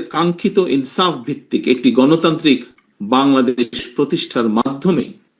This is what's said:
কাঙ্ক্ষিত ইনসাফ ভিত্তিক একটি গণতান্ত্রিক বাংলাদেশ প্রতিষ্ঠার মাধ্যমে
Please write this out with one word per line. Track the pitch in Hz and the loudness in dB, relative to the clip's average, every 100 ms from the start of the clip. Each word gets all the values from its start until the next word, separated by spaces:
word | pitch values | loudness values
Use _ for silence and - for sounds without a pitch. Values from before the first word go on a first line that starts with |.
| 170 | 0
কাঙ্ক্ষিত | 156 175 175 196 196 | -2 -2 0 0 0
ইনসাফ | 180 139 131 - 180 143 127 | 0 -2 -2 0 0 0 -8
ভিত্তিক | 131 - 123 - | -10 -4 -4 0
একটি | 131 131 | 2 2
গণতান্ত্রিক | 120 139 165 165 156 151 131 - _ _ - | 4 4 4 2 0 2 0 -2 _ _ -12
বাংলাদেশ | 101 127 139 131 123 123 117 - - - | -2 2 4 2 2 0 -4 -6 -10 -4
প্রতিষ্ঠার | 139 170 - 127 113 | -2 -2 -4 -2 0
মাধ্যমে | 110 135 139 185 151 - - _ _ | 0 0 0 0 0 -4 -12 _ _